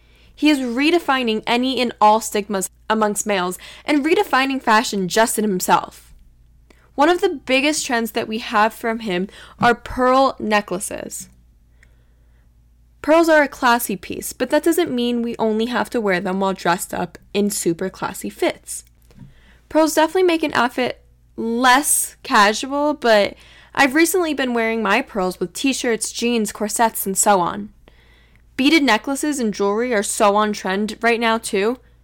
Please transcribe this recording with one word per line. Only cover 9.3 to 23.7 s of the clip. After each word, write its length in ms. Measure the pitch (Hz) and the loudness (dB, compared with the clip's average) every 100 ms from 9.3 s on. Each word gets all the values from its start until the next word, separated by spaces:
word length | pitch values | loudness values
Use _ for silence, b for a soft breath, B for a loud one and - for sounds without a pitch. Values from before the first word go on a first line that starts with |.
| B B B | B B B
are 140 | 240 | 0
pearl 640 | 240 - 254 254 262 269 - | 0 -4 -2 2 4 2 0
necklaces. 920 | 214 208 202 185 - - - - - _ _ _ _ _ _ _ _ _ _ _ _ _ _ _ _ _ | -2 -2 -2 -8 -8 -10 -12 -14 -16 _ _ _ _ _ _ _ _ _ _ _ _ _ _ _ _ _
Pearls 260 | - 330 330 | 2 4 6
are 140 | 311 | 4
a 60 | 277 | 4
classy 480 | - 254 240 - 190 | 0 2 2 0 -8
piece, 360 | - - - | -8 -10 -10
but 200 | - 254 | -6 0
that 100 | 302 | 0
doesn't 320 | 339 330 339 | 2 0 0
mean 300 | 247 240 240 | 0 -2 -2
we 120 | 233 226 | -4 -2
only 260 | 226 214 233 | -2 0 -2
have 240 | 233 208 | -2 -2
to 100 | 247 | -2
wear 180 | 208 180 | -2 -2
them 200 | 190 190 | -2 -2
while 140 | 196 | -2
dressed 400 | 185 - 180 - | -2 -2 -2 -4
up 240 | - 175 - _ | -8 -8 -10 _
in 160 | 208 202 | -2 -2
super 400 | - 180 165 190 | -2 -4 -2 -6
classy 400 | - - - - | -8 -10 -8 -12
fits. 540 | - 349 - - - - _ _ b b b b b b | -4 -4 -4 -12 -16 -16 _ _ b b b b b b
Pearls 280 | 302 320 311 | 2 2 2
definitely 280 | 311 370 | 2 2
make 200 | 370 330 | 2 2
an 100 | 302 | 0
outfit 500 | - 233 - - - _ _ _ - | 0 -2 -2 -6 -6 _ _ _ -8
less 800 | 226 233 254 254 294 - - - | -4 0 4 4 2 -2 -4 -10
casual, 720 | - 254 202 214 262 285 294 | 0 4 4 2 -4 -2 -2
but 420 | 294 233 214 202 - b b b | 0 4 4 2 -4 b b b